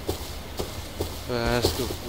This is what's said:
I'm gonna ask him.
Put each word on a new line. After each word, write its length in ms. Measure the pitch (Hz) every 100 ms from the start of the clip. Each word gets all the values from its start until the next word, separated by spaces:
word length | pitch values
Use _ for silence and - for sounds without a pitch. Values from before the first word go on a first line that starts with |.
| - - - - - - - - - - - -
I'm 60 | -
gonna 220 | 123 117
ask 260 | 120 120 -
him. 100 | 117 -